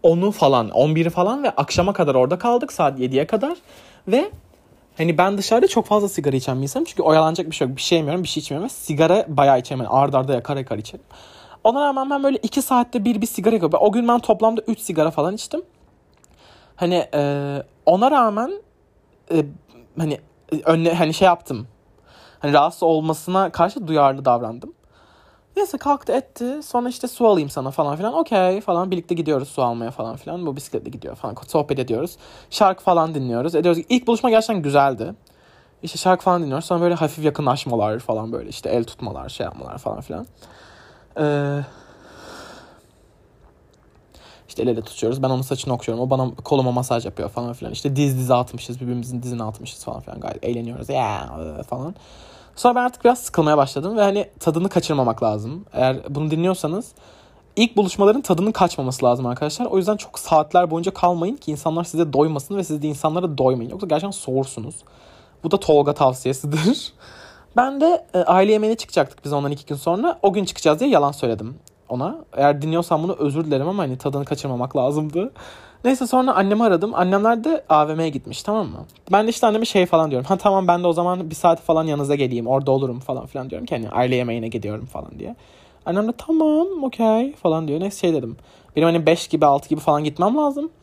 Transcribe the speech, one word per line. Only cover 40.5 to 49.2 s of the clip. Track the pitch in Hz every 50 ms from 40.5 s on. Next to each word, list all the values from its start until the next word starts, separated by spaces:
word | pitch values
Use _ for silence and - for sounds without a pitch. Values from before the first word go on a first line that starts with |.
| - - - - - - - - - - - _ - -
Ee, | 156 147 147 143 143 143 143 143 143 - - - - - - - - - - - - - - - - - - - - - - _ _ _ _ _ _ _ _ _ _ _ _ _ _ - _ _ _ _ _ _ _ _ _ _ _ _ _ - - - - - _
işte | _ - - 113
el |
ele | 123 117 113
tutuyoruz. | 107 - - - - 113 123 135 135
Ben | 131
onun | 131 127
saçını | 131 - 139 131 - 135 127
okşuyorum. | 120 - - 113 117 123
O | 131
bana | 139 131 131 123 - - -
koluma | - 147 135 131 127
masaj | 123 123 127 - 123 117 113
yapıyor | - - - - -
falan | - 120 120 120 123
filan. | - - - -
İşte | - - 139 135
diz | 135 147 143 131
dize | 127 127 123 127
atmışız. | 123 123 - - 117 - - 120 127
Birbirimizin | 131 123 123 123 113 127 127 120